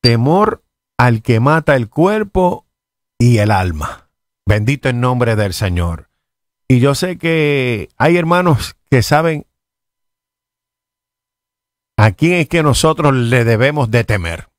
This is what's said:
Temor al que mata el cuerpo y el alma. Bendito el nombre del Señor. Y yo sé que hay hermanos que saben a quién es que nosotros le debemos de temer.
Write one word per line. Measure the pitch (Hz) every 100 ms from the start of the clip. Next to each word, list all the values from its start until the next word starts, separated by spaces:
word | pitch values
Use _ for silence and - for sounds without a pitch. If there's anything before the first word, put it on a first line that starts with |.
Temor | 120 117 127 180 214 - _ _ _ -
al | 123 113
que | - 113
mata | 127 160 156 135
el | 110
cuerpo | - 180 214 208 185 180 - _ _ _ _ _ _
y | 120 117
el | 104
alma. | 101 92 76 73 - _ _ _ _ -
Bendito | 107 107 139 135
el | 123
nombre | 127 123 117 107
del | 101
Señor. | 87 101 87 85 80 - _ _ _ _ _ _
Y | 127
yo | 135 139
sé | 180 170
que | 165 160 147 143 127 110 - _
hay | 156 170
hermanos | 165 175 180 131 - - _
que | 127
saben | - 147 165 151 - _ _ _ _ _ _ _ _ _ _ _ 988 988 988 1017 _ _ _ _ _ _ _ _ _ -
a | 107
quién | - 165
es | 180 151
que | 170
nosotros | 151 127 160 160 147
le | 131 117 123
debemos | 117 110 131 151 117
de | 117 -
temer. | 107 85 80 -